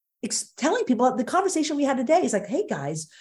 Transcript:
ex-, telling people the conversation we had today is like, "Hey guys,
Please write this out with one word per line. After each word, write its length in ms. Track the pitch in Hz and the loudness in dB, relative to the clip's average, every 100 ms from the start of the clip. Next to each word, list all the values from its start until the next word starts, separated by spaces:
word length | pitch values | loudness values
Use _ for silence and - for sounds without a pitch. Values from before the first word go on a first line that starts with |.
| _ _ | _ _
ex-, 300 | 202 - - - | -6 -6 -8 -4
telling 280 | 285 466 | 0 2
people 300 | - 226 247 | 2 2 2
the 100 | 247 | 2
conversation 520 | - 339 381 330 302 285 | 0 0 0 0 0 0
we 80 | |
had 140 | 277 262 | 0 0
today 240 | 240 330 | 2 2
is 100 | 294 | 4
like, 140 | 202 185 | 0 -2
"Hey 200 | 285 - | -4 -2
guys, 420 | 170 139 160 160 - | -4 -4 -6 -10 -18